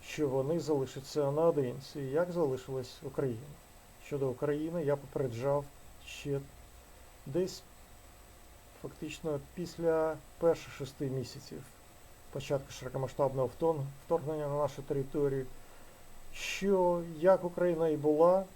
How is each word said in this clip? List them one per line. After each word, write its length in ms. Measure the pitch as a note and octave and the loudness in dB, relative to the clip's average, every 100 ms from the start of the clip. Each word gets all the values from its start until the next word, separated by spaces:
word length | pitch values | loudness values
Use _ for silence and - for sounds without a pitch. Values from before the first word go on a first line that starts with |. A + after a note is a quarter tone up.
| - | -10
що 220 | - D3 | -2 0
вони 320 | C3 C3+ E3+ | 2 2 0
залишаться 720 | C#3 D3 C3 - C3 D3+ C#3 | 2 0 0 -6 -6 0 0
наодинці, 680 | C#3+ E3 D3 B2+ C3+ - D3+ | 4 4 4 0 -4 -10 -8
як 320 | C3+ C#3+ F3 | -2 0 0
залишилась 680 | F3 D3+ C3 - C3 A#2+ - | 2 0 0 -4 -8 -8 -10
Україна. 360 | C#3 C#3+ C3+ A2+ C#3+ - - - - - - | -8 -2 -2 -2 -10 -18 -20 -20 -20 -20 -8
Щодо 240 | C#3+ C3+ | -2 -2
України 540 | B2 D3 D3 D#3 F3 | -2 -2 0 -2 -2
я 120 | C#3+ C#3+ | 0 0
попереджав 720 | C#3+ D#3 C3+ A2+ C3+ C#3+ C#3+ - - - - | -2 -2 -2 0 0 0 -2 -14 -20 -18 -16
ще 340 | - D3 C#3 C#3 - - - - - - - - | -10 -4 -4 -4 -16 -20 -20 -20 -20 -20 -18 -4
десь 380 | C#3+ F#3 - - - - - - - - - - - - - | -2 -2 -4 -16 -20 -20 -20 -20 -20 -20 -20 -20 -20 -20 -14
фактично 580 | C3+ - D#3 D3+ E3 C#3+ C#3+ | -14 -10 -10 -6 -4 -4 -6
після 600 | - E3+ - E3 D#3+ D#3+ D3+ - - | -8 -8 0 2 4 2 -2 -10 2
перших 360 | E3+ D#3+ - | 4 4 -2
шести 320 | - C#3 - C#3 | -10 -10 -6 -4
місяців 580 | C3 A#2+ C3+ - D3+ - - - - - - - | -2 -6 -10 -14 -14 -14 -18 -20 -20 -20 -20 -10
початку 400 | C#3 - C#3 C3+ | -10 -2 -2 -2
широкомасштабного 760 | - B2+ C3+ C3+ - C#3 C3 B2 | -10 -8 -4 -4 0 0 2 -2
втон-, 380 | - E3 D#3 C#3 - - | 2 2 2 -2 -8 -2
вторгнення 420 | E3+ D#3 D#3 D3 | 0 0 -4 -2
на 100 | C#3+ | 0
нашу 240 | D3 - | 0 -2
територію, 640 | - C#3 C#3 D#3+ C#3+ C3+ B2+ - - - - - - - - | -4 -2 0 2 2 2 -2 -10 -16 -18 -18 -18 -18 -16 -12
що 680 | - - - G3 F#3+ F3+ F3 E3+ D#3+ | -8 -6 -2 4 6 6 4 0 4
як 240 | E3+ F#3+ | 6 8
Україна 460 | F3 F3 F3 E3 E3 | 6 2 2 4 2
і 80 | D3+ | 4
була 480 | D3 D3+ E3+ F#3 F#3 | 4 8 8 6 2